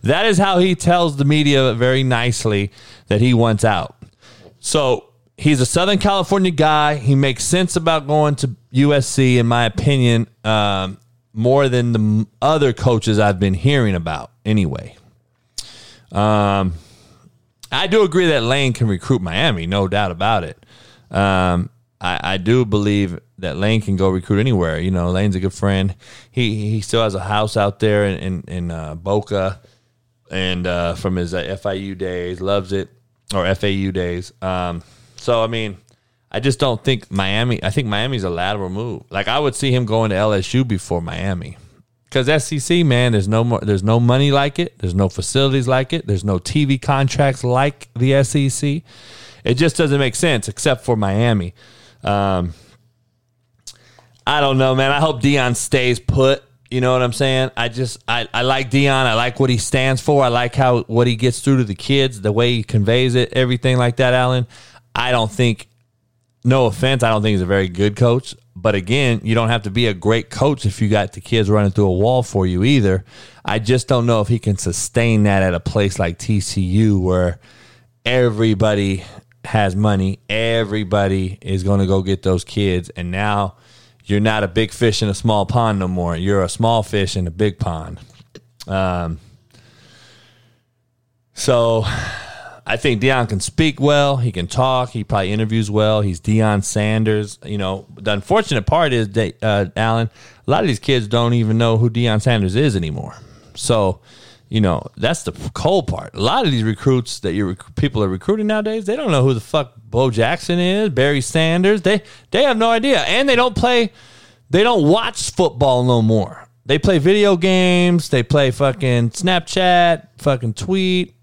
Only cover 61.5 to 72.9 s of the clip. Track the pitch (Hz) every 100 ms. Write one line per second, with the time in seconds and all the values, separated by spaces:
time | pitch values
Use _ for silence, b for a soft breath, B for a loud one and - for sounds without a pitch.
61.5 | 135 113 98 - 139 135 113 104 104 120
62.5 | 120 107 117 101 120 127 123 123 - 127
63.5 | 123 131 127 120 120 131 127 127 127 120
64.5 | B B B _ - 127 123 110 - 120
65.5 | 110 - _ _ _ _ _ _ _ 120
66.5 | 135 120 101 131 131 117 110 107 101 90
67.5 | 98 95 90 101 104 123 120 - - _
68.5 | - 101 101 90 127 135 117 107 113 113
69.5 | 117 104 101 117 95 104 113 - - 139
70.5 | 139 107 - 107 104 95 - - 113 101
71.5 | 107 101 95 101 90 107 127 - 101 95
72.5 | 90 110 143 101